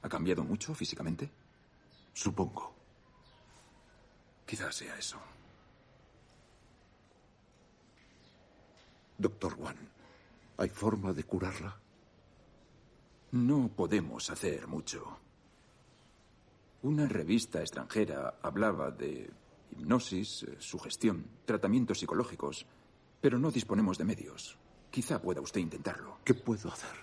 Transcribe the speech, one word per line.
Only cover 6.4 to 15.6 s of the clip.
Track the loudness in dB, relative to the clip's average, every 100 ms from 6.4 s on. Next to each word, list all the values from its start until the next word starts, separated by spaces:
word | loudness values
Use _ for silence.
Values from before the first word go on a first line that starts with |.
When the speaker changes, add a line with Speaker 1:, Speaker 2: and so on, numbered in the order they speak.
| -20 -20 -20 -20 -20 _ -20 _ -20 _ _ _ -20 _ -20 -20 -20 -20 -20 -20 -20 -20 -20 -20 -20 -20 -20 0
Speaker 2:
Doctor | 0 2 -6 -4
Wan, | -10 -10 -16 -20 -20 -20 -20 -20 -16 -2
¿hay | -2
forma | 2 0 2 0
de | -2 -2
curarla? | 0 0 -4 -8 -10 -20 -20 -20 -20 -20 -20 -20 -20 -20 -20 -20 -20 -20 -20 -2
Speaker 1:
No | 2 6 6 4
podemos | 2 2 2 2 -4 -6
hacer | -2 -2 -2 -4
mucho. | -6 -6 -8 -10 -14 -20 _ -20 -20